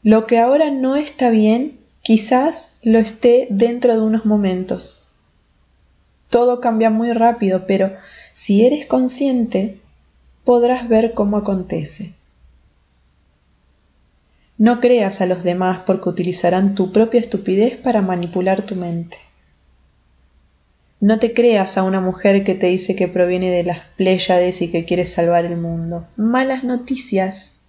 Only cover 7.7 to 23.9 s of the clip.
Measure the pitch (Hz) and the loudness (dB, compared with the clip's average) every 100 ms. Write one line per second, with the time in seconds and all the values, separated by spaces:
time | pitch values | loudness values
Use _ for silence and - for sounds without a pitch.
7.7 | 190 190 196 - - - - - 202 240 | 0 0 -4 -20 -20 -20 -18 0 4 4
8.7 | 302 - 262 254 - 277 254 226 190 208 | 2 -2 -2 -2 -2 -2 0 -2 -2 -4
9.7 | - _ _ _ _ _ _ - 240 240 | -8 _ _ _ _ _ _ 0 2 2
10.7 | 254 240 220 226 226 202 208 202 190 180 | -2 0 2 2 0 -2 -2 -2 -6 -4
11.7 | 170 151 - 170 - _ _ _ _ _ | -6 -8 -12 -16 -18 _ _ _ _ _
12.7 | _ _ _ _ _ _ _ _ _ _ | _ _ _ _ _ _ _ _ _ _
13.7 | _ _ _ _ _ _ _ _ _ 220 | _ _ _ _ _ _ _ _ _ 2
14.7 | 240 247 247 196 - 180 180 175 180 185 | 2 2 2 2 -2 -2 -2 -2 -2 -2
15.7 | 180 - 190 - 170 180 180 175 180 196 | -2 -2 -2 -2 -4 -4 -2 0 2 0
16.7 | 196 185 208 226 240 226 196 - 190 226 | 0 -2 0 2 0 -2 -6 -2 0 0
17.7 | 247 254 226 190 180 175 180 185 190 190 | -2 -2 -2 -2 -4 -4 -4 -2 -2 -4
18.7 | 190 175 170 170 - _ _ _ _ _ | -8 -6 -8 -10 -16 _ _ _ _ _
19.7 | _ _ _ _ _ _ _ _ _ _ | _ _ _ _ _ _ _ _ _ _
20.7 | _ _ _ 202 220 226 233 240 214 190 | _ _ _ 2 2 2 2 4 4 0
21.7 | - 190 190 185 185 208 196 196 185 180 | -2 0 0 -2 0 2 2 2 0 0
22.7 | 185 - 190 180 180 180 180 185 180 175 | 0 -2 -2 -2 0 0 0 -2 -2 -2
23.7 | 170 - | -6 -12